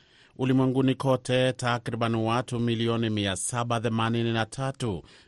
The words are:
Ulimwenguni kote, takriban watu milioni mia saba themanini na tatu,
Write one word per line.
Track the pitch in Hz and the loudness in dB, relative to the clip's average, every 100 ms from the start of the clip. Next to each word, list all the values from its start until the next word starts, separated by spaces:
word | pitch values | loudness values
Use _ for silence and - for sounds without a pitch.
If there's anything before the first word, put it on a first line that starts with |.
| _ - - - | _ -20 -20 -4
Ulimwenguni | 131 131 131 127 135 127 | 2 4 4 4 2 2
kote, | 135 127 - 127 127 | 0 0 0 2 2
takriban | 123 123 120 - 113 117 113 | 0 -2 -2 -4 -2 0 2
watu | 113 120 123 117 | 2 0 -2 -2
milioni | 117 113 117 117 113 | 0 0 0 0 0
mia | 107 101 92 | 0 -2 -2
saba | - 120 120 117 | -4 -4 -2 -2
themanini | 117 113 113 117 117 | 0 0 0 0 0
na | 113 110 | 0 -2
tatu, | - 135 - 120 82 - - | -4 -6 -4 -4 -4 -8 -20